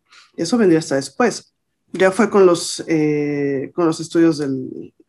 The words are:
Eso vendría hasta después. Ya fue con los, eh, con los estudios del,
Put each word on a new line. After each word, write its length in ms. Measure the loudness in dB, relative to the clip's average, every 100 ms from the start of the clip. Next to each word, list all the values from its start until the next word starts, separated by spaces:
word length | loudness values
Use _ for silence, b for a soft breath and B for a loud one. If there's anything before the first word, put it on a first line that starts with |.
| _ b b -8
Eso 200 | -2 2
vendría 220 | 4 2
hasta 160 | 0
después. 600 | -4 -4 -2 -2 -2 -12 _ _ _ _
Ya 180 | 0 0
fue 200 | 2 2
con 160 | 6 6
los, 360 | 4 -2 -8 -4
eh, 840 | -2 0 -2 -2 -2 -2 -4 -6
con 120 | -2 -2
los 140 | -2
estudios 380 | -4 2 2 2
del, 560 | -4 -6 -8 -12 -16 _